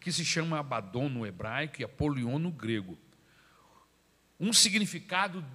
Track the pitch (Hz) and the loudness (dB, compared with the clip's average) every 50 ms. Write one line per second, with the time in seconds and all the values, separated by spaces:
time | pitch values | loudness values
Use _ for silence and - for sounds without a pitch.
0 | - 180 151 - 165 127 - 165 160 165 160 151 147 135 131 113 104 95 104 123 | -6 -4 -2 -2 0 0 0 0 0 0 -2 -2 -2 -2 -2 -2 -4 -2 -2 -2
1 | 139 147 131 120 113 101 95 90 104 107 117 135 156 151 - - 123 - - - | 0 0 0 -2 -4 -6 -6 -6 -6 -4 -2 -2 -4 -4 -4 -8 -8 -8 -2 0
2 | 147 151 143 131 120 117 131 151 165 180 160 127 110 110 113 107 95 92 82 - | 2 2 2 2 0 0 0 0 0 -2 -2 -4 -2 0 0 0 -2 -4 -10 -14
3 | - - - _ _ _ - - - - - - - - - - - _ _ _ | -16 -20 -20 _ _ _ -20 -20 -20 -20 -20 -20 -20 -20 -20 -20 -20 _ _ _
4 | _ _ _ _ _ _ _ _ 170 214 233 - - 220 185 220 208 - - 170 | _ _ _ _ _ _ _ _ 0 4 6 6 6 6 6 4 2 2 -2 -6
5 | - - 180 185 196 196 175 190 160 131 | -6 -2 0 0 0 0 -2 -6 -8 -10